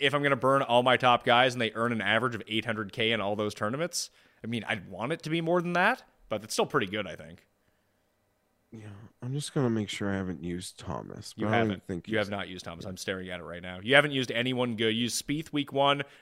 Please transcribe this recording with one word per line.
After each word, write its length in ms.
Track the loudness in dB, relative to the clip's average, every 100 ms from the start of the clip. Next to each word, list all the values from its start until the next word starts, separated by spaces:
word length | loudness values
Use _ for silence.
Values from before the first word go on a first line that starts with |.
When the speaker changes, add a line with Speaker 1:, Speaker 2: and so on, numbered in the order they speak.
Speaker 1:
if 80 | 2
I'm 100 | 4
gonna 120 | 4 4
burn 240 | 4 4
all 220 | 4 4
my 140 | 6 6
top 260 | 6 4
guys 300 | 6 6 6
and 80 | 2
they 100 | -2
earn 200 | 0 0
an 100 | 0
average 320 | 2 2 2
of 80 | -4 -4
eight 160 | -2 -2
hundred 260 | -4 -6
K 200 | -2 0
in 80 | 2
all 140 | 0 0
those 180 | -2
tournaments, 560 | -2 -4 -2 -4 -6 -8 _ _ _
I 40 | -6
mean, 160 | -4
I'd 260 | -4 -6 -6
want 220 | -6 -6
it 100 | -6
to 80 | -4
be 100 | -2
more 220 | 2 0
than 100 | 2
that, 280 | 2 2 0 -8 _ -6
but 140 | -6
it's 80 | -2
still 140 | -2 0
pretty 220 | 0 0
good, 180 | -2 -6
I 80 | -10
think. 300 | -14 -20 _ _ _ _ _ _ _ _ _ _ _ _ _
Speaker 2:
Yeah, 140 | -16 -16 -16 -20 _
I'm 120 | -6
just 180 | -6 -2
gonna 160 | 2 2
make 220 | 2 -2
sure 200 | -2 -2
I 40 | -2
haven't 260 | -2 -6
used 360 | -6 -6 -8 -12
Thomas, 560 | -8 -8 -8 -12 -14 -4
Speaker 1:
You 80 |
Speaker 2:
but 80 | 0
I 60 | 2
don't 80 | 2
Speaker 1:
haven't. 180 | -2 -6
Speaker 2:
think 220 | -8 -2
Speaker 1:
You 80 | -2
have 100 | -2
Speaker 2:
he's 40 |
Speaker 1:
not 180 | -4 -8
used 160 | -10
Thomas. 220 | -12 -10 -10
I'm 100 | -8
staring 320 | -6 -6 -8
at 100 | -10
it 40 |
right 180 | -10 -10
now. 180 | -10 -6
You 120 | 6 6
haven't 160 | 6
used 180 | 2 -2
anyone 460 | 0 0 0 -2 0
good. 160 | 0
You 100 | 0
used 200 | -2 -4 -4
Spieth 260 | -4 -4
week 220 | -6 -2
one, 300 | 2 2 2 -4 -14